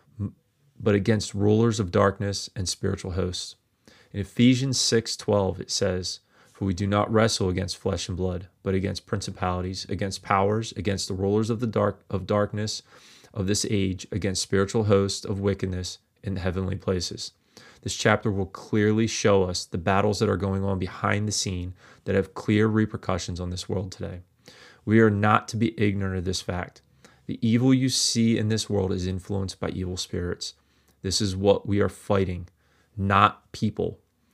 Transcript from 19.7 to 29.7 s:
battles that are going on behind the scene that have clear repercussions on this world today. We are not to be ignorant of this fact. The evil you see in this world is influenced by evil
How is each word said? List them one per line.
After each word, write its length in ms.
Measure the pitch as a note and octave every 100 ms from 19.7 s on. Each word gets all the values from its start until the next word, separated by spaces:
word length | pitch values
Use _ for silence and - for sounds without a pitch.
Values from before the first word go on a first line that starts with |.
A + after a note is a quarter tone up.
| G2
battles 420 | E2+ F#2+ G#2 G2+
that 80 | G#2+
are 80 | G2
going 260 | G2 G2 G2
on 140 | F#2+
behind 500 | F2+ - G#2 G2+ G#2+
the 20 |
scene 440 | G2+ - F2+ F2+ F#2 - -
that 120 | - G2
have 180 | F#2+
clear 340 | - - G#2+ A2
repercussions 720 | A2 G#2+ G2+ - F#2 - F2+
on 120 | F2+
this 180 | F2+ -
world 240 | F#2+ F#2+
today. 260 | - F#2 F#2 - _ - - - -
We 160 | - A2
are 100 | A2
not 380 | G2+ G#2+ A2 -
to 80 | A2
be 220 | A2+ -
ignorant 380 | G#2 G2+ F#2+ F#2
of 80 | F2+
this 160 | F#2
fact. 400 | - F2+ F2 - _ _ - _ -
The 140 | -
evil 320 | A#2 A#2 B2+
you 140 | C3 C3
see 500 | B2+ - A#2 A2+ A2
in 120 | G#2+
this 200 | A2 -
world 220 | G2+ F#2+
is 160 | F#2+ F#2
influenced 540 | F#2+ - G2 F#2+ -
by 80 |
evil 260 | F#2